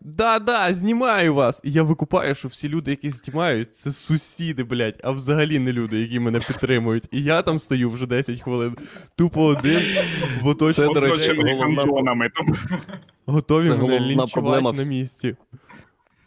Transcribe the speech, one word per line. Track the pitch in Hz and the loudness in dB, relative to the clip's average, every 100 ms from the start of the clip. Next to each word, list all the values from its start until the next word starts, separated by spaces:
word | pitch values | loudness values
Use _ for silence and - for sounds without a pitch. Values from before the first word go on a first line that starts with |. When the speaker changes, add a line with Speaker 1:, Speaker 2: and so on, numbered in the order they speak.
Speaker 1:
«Да, | 151 156 226 220 | -14 -2 2 2
да, | 214 240 180 | 2 0 2
знімаю | 180 196 233 254 208 170 | 0 0 0 2 2 2
вас!» | 143 123 - | 4 2 0
І | 143 | 0
я | 147 | 2
викупаю, | 156 160 156 185 147 139 | 2 2 0 0 0 -4
що | 131 | -6
всі | - 147 | -8 -6
люди, | 160 139 | -4 -4
які | 139 143 | -4 -6
знімають, | 131 - 139 175 120 110 - | -10 -8 -2 0 0 -2 -8
це | - | -8
сусіди, | 139 - 156 - - 170 135 | -8 -2 -2 -2 -8 -6 -4
блядь, | 120 123 113 - | -4 -2 -2 -2
а | 123 | -6
взагалі | 135 131 151 151 147 | -4 0 0 2 0
не | 127 | 0
люди, | 123 113 110 | -2 -2 -2
які | 113 120 | -2 -2
мене | 120 117 | 0 0
підтримують. | - 123 123 127 113 113 - | -2 -4 0 0 2 -2 -2
І | 123 | -4
я | 143 160 | 0 0
там | 175 160 | 2 -2
стою | - 131 120 | -2 0 0
вже | 117 127 | -2 -2
десять | 123 139 120 | -2 -2 -6
хвилин, | 127 123 120 117 - - - - | -4 -2 -2 -6 -14 -18 -20 0
тупо | 170 156 | 0 4
один | 156 139 131 170 175 190 175 160 165 123 | 4 4 2 2 2 0 -2 -2 -4 -2
в | 127 | 0
оточенні | 147 156 160 147 | 2 2 4 4
Speaker 2:
Це, | |
до | 147 | 4
речі, | 139 156 | 2 2
Speaker 3:
Оточений | 156 151 143 131 | 0 2 0 2
Speaker 2:
головна | 127 - | 0 2
Speaker 3:
гандонами | 139 139 131 120 117 - | 2 2 0 0 -2 -2
там. | - - - 180 - 196 - _ - | -2 -2 -4 -8 -8 -18 -20 _ -2
Speaker 1:
готові | 151 - 156 | 0 2 2
Speaker 2:
Це | 165 | 4
Speaker 1:
мене | 120 | 2
Speaker 2:
головна | 127 127 123 | 2 2 2
Speaker 1:
лінчувати | 139 127 | 0 0
Speaker 2:
проблема | 131 127 135 127 | -2 0 2 2
Speaker 1:
на | 139 | 0
Speaker 2:
вс-, | 139 | -2
Speaker 1:
місці. | 131 131 - 127 - _ 123 _ - - _ _ _ | -4 -6 -4 -6 -6 _ -20 _ -20 -20 _ _ _